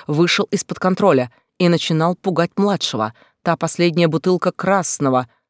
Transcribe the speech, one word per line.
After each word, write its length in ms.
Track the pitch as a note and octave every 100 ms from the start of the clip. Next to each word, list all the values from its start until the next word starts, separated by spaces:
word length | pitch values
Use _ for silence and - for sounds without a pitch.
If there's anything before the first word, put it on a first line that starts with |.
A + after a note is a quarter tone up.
| -
вышел 380 | D3+ F3 - -
из-под 280 | G3+ - F3+
контроля 540 | F#3 F#3 G3+ C#3 B2 - _ -
и 120 | F3
начинал 460 | E3+ - D#3+ E3+ F3+
пугать 360 | G3 E3 E3+ -
младшего. 560 | G3+ F#3 - A2+ A2 - _ _
Та 140 | - E3
последняя 520 | E3 - F3 D#3+ E3+
бутылка 440 | D#3 F#3 F3+ F3+
красного 720 | - F3+ G3 D#3+ - C#3 B2+ A#2+ _ _